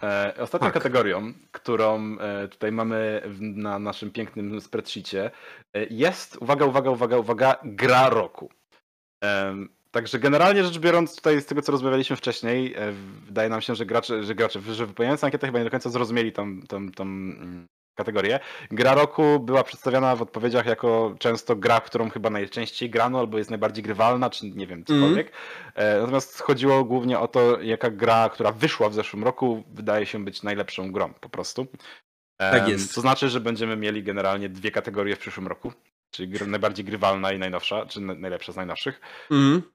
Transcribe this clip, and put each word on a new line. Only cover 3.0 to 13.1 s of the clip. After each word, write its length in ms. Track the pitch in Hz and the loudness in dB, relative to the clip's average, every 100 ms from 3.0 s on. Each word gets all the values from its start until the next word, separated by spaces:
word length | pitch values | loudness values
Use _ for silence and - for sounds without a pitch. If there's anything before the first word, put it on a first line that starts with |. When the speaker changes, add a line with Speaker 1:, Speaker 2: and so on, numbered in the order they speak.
| 110 107 | -2 -4
Speaker 1:
w, 160 | 104 98 | -6 -10
na 380 | 107 101 104 101 | -8 -6 -6 -4
naszym 320 | 104 95 104 | -6 -8 -8
pięknym 500 | 117 107 110 101 104 | -8 -8 -8 -8 -8
spreadsheecie, 720 | - 113 - 107 90 95 110 - - - _ 104 | -8 -8 -8 -10 -6 -4 -4 -8 -20 -20 _ -6
e, 100 | 110 | -6
jest, 460 | 113 160 185 - - | 0 0 -2 -10 -6
uwaga, 300 | 120 143 143 | 0 2 4
uwaga, 240 | 135 131 | 4 2
uwaga, 260 | 123 120 120 | 2 2 2
uwaga, 380 | 110 113 131 - | 2 2 4 2
gra 440 | - 98 127 127 131 | -2 0 4 6 6
roku. 400 | 117 87 - - _ _ _ _ _ _ - | 4 -2 -6 -18 _ _ _ _ _ _ -6
Em, 440 | 101 101 98 98 98 _ _ | -2 0 -2 -6 -10 _ _
także 280 | 120 117 127 | -4 -2 0
generalnie 460 | 139 147 180 202 | 4 6 6 6
rzecz 140 | 180 165 | 2 2
biorąc, 380 | 170 170 165 - | 4 4 4 0
tutaj 240 | 160 151 | 2 2
z 60 | 139 | 2
tego, 160 | 147 | -2
co 100 | 143 | 0
rozmawialiśmy 440 | 139 131 131 131 135 | 0 2 2 2 -2
wcześniej, 580 | - - 113 123 127 - | -4 -2 -2 0 -2 -4
e, 160 | 104 | -6
w-, 320 | 101 98 | -8 -12